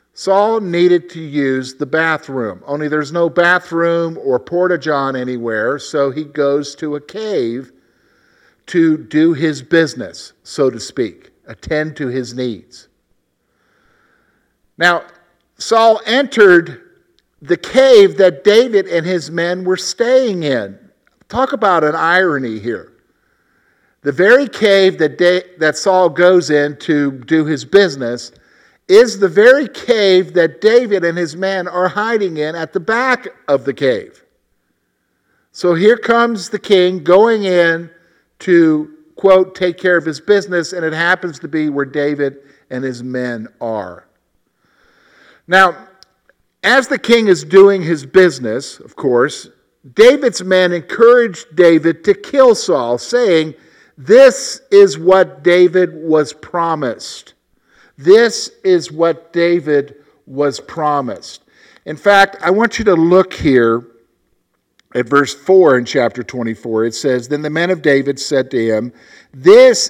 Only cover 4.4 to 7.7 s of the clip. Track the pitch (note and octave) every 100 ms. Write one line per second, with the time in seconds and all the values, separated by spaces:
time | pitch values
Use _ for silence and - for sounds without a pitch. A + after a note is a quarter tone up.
4.4 | - F3 F3+ E3+ D3+ C#3 C3+ C3 B2+ B2
5.4 | A#2 A2 A#2 C#3+ - D3+ C#3 C3+ D3 D3
6.4 | C#3 D3 C#3+ - D3+ D3 D3 G#3+ G#3+ F3
7.4 | A#2 B2 C3